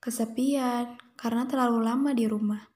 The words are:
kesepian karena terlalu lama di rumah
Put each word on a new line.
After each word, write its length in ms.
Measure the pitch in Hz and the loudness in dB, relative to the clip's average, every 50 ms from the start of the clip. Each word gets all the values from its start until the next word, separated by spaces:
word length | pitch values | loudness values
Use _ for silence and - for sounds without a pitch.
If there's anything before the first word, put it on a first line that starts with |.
kesepian 960 | - 247 233 - 226 220 226 - 254 277 285 277 254 247 240 240 240 240 240 - - - _ | -6 -6 -4 -4 -4 -4 -2 -2 0 0 2 2 0 0 0 -2 -4 -6 -8 -16 -20 -20 _
karena 300 | - - 233 233 233 240 | -8 -6 -2 0 0 0
terlalu 400 | 247 - 269 247 240 233 233 226 | 0 0 2 2 4 4 2 2
lama 260 | 226 233 262 277 285 277 | 2 2 2 2 2 2
di 80 | 233 226 | 2 2
rumah 480 | 214 214 208 214 208 208 214 - - _ | 2 0 0 0 0 -2 -2 -6 -14 _